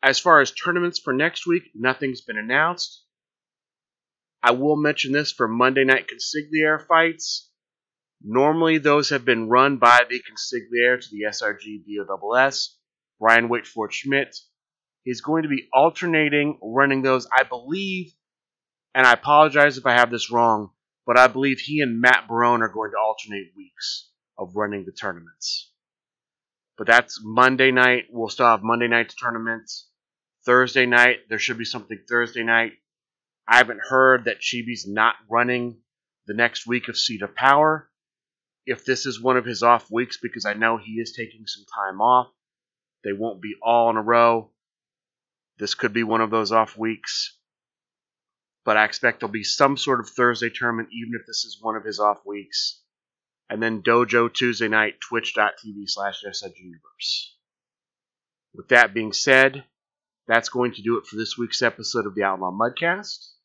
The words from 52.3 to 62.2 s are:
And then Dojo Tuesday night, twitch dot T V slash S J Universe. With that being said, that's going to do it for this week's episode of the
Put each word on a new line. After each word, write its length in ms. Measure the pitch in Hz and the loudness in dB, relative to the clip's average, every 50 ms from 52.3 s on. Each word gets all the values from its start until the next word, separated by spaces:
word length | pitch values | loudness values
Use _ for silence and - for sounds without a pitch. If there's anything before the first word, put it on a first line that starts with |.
| 101 101 98 _ - - - - - _ _ _ _ _ _ _ _ _ _ _ _ _ _ _ | -14 -14 -14 _ -8 -6 -6 -6 -8 _ _ _ _ _ _ _ _ _ _ _ _ _ _ _
And 140 | 107 107 113 | -8 -4 -4
then 200 | 113 113 107 90 | -4 -4 -2 0
Dojo 500 | 120 117 120 123 107 - 120 117 117 _ | 2 2 2 2 2 0 0 0 0 _
Tuesday 360 | - 127 123 117 104 117 107 | -2 -2 -2 -2 -2 -4 0
night, 320 | 107 110 107 104 - _ | 0 0 0 0 -4 _
twitch 340 | - - 120 117 113 - - | -14 -6 -6 -6 -6 -4 -2
dot 200 | 113 107 104 - - - | 0 -2 -2 -2 -8 -18
T 100 | 110 101 | -18 -16
V 140 | 101 101 | -16 -10
slash 340 | 95 - 104 98 101 95 - - 101 | -10 -8 -6 -6 -8 -8 -8 -14 -14
S 140 | 98 - - | -14 -12 -14
J 100 | 95 92 - 92 | -14 -18 -20 -20
Universe. 720 | 90 85 80 73 _ _ _ - - - - - - _ _ _ _ _ _ _ _ _ _ _ _ _ _ _ _ _ _ _ _ _ _ _ _ _ | -20 -20 _ _ _ _ _ -10 -8 -8 -8 -10 -14 _ _ _ _ _ _ _ _ _ _ _ _ _ _ _ _ _ _ _ _ _ _ _ _ _
With 160 | - 92 _ | -20 -6 _
that 240 | 127 120 120 107 98 | 4 4 4 4 0
being 220 | 113 110 107 101 | -6 -8 -6 -6
said, 500 | - - 143 135 131 135 135 135 139 - _ _ _ _ _ _ _ _ _ _ _ _ | -4 0 4 4 4 4 4 0 -6 -18 _ _ _ _ _ _ _ _ _ _ _ _
that's 240 | - 117 113 117 - | 0 0 0 0 -2
going 240 | - 123 123 123 113 | -4 -4 -4 -4 -4
to 80 | 101 98 | -6 -4
do 160 | 113 117 110 | -4 -4 -4
it 80 | - | -6
for 100 | - 104 | -10 -10
this 220 | 107 113 - - - | -10 -10 -10 -8 -10
week's 240 | 120 110 - - 127 | -8 -8 -6 -2 -2
episode 420 | 117 113 - 110 - - 120 104 | -2 -4 -4 -12 -8 -6 -6 -6
of 100 | 104 95 | -6 -6
the 100 | 104 | -4